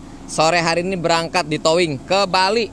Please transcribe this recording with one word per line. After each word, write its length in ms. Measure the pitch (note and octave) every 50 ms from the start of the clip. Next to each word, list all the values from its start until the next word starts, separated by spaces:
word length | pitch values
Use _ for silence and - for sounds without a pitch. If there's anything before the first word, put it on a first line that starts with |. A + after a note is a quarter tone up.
| - - - - - -
Sore 320 | - - D#3 D#3+ E3+ F3
hari 240 | E3 E3 E3 E3+ F3
ini 160 | F#3 G3 F3+
berangkat 480 | D#3+ E3 E3 E3 E3 D#3 - F#3 E3+ D3
di 80 | D3+
towing 400 | D3 - D#3+ D#3+ F3 F3+ D#3+ C#3+
ke 320 | B2 - - F3+ G3 G3+ F#3
Bali, 400 | F3 F#3 F#3+ F#3+ G#3+ A#3+ A3+ -